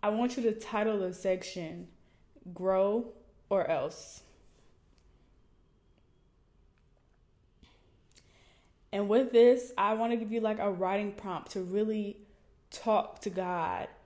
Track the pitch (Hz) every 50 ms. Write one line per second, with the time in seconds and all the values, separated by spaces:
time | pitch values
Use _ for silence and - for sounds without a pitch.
0 | - 208 214 220 240 247 247 277 233 226 214 220 - - 226 214 214 220 214 202
1 | 185 185 180 185 - 190 185 185 185 - - 185 170 160 165 175 175 - - -
2 | - _ _ _ - _ _ - - 185 175 180 185 190 190 190 196 202 208 233
3 | 240 233 - - - - _ - - _ 202 196 - - 165 147 127 151 165 -
4 | - - - - - - - - - - _ - - - _ _ _ _ - -
5 | _ - _ _ _ _ _ _ _ _ _ _ _ _ _ _ _ _ _ _
6 | _ _ _ _ _ _ _ _ _ _ _ _ _ _ _ _ _ _ _ _
7 | _ _ _ _ _ _ _ _ _ _ _ _ - - - - _ _ _ _
8 | _ _ _ - _ - - - - - - - _ _ _ _ - _ - 196
9 | 208 202 214 240 269 254 - 233 233 240 254 247 240 - - - 196 202 220 220
10 | 233 233 240 226 220 208 220 233 220 220 214 214 - 202 190 175 185 185 190 202
11 | 208 202 202 202 - 202 180 156 - - - 202 185 175 185 208 214 220 220 214
12 | 208 208 202 - - - - - - - - _ _ _ - - - 226 214 196
13 | - - - - - 208 175 185 185 180 180 175 165 - 90 - - - - -
14 | -